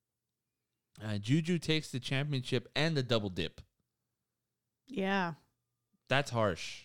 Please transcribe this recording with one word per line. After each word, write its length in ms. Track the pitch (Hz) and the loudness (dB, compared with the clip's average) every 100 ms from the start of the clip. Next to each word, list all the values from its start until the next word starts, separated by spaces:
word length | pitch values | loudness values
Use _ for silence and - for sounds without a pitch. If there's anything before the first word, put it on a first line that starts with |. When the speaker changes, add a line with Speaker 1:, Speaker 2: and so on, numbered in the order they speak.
| _ _ _ _ _ _ _ _ _ - | _ _ _ _ _ _ _ _ _ -12
Speaker 1:
Uh, 180 | 107 104 | -6 -4
Juju 400 | 101 151 160 175 | 2 2 4 -2
takes 340 | - 156 147 | 0 -2 -2
the 80 | 131 | -6
championship 680 | - 135 147 139 123 127 - | -2 -2 0 -2 0 -2 -2
and 220 | - 156 156 | -2 0 0
the 80 | |
double 260 | 127 117 101 | 2 2 0
dip. 300 | 90 80 - - _ _ _ _ _ _ _ _ _ _ _ _ | -2 -4 -4 -20 _ _ _ _ _ _ _ _ _ _ _ _
Speaker 2:
Yeah. 460 | - 190 196 175 156 _ _ _ _ _ _ _ | -4 0 2 0 -4 _ _ _ _ _ _ _
Speaker 1:
That's 240 | 131 143 | 2 2
harsh. 500 | 117 107 85 - - | 2 2 2 -6 -12